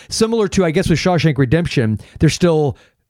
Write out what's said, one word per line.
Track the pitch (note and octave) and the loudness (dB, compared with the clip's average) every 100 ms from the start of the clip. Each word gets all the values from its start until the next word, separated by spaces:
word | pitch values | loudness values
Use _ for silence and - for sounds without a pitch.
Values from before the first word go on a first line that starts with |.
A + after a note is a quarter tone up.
| - | -8
similar | - A3 A3+ G3+ | -2 -2 0 -2
to, | - F3 | 0 0
I | |
guess, | D#3 F#3 | 0 0
with | D#3+ | 0
Shawshank | F#3 F3 E3 C3+ | 0 0 0 0
Redemption, | C3 D#3 D#3+ - A2+ G#2+ - - | 0 0 0 -2 -2 -2 -8 -2
there's | D#3+ - | 0 2
still | F3 D#3 D3 - _ _ | 0 2 0 -4 _ _